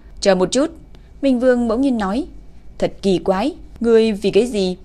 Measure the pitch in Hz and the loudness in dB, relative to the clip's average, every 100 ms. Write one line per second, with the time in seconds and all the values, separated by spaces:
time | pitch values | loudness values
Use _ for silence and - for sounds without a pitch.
0 | - - 196 185 185 247 320 - - - | -20 -2 2 2 2 0 -2 -6 -20 -20
1 | - - 277 247 254 247 233 220 277 233 | -20 -4 0 2 2 2 0 0 0 0
2 | 190 226 370 - - - - - 175 - | -2 -4 -6 -14 -20 -20 -18 -4 -4 -2
3 | 196 180 - 185 269 - - - 233 226 | 0 0 0 -2 -2 -6 -14 -4 2 4
4 | 226 196 202 190 240 214 185 180 | 4 0 2 2 2 0 -2 -4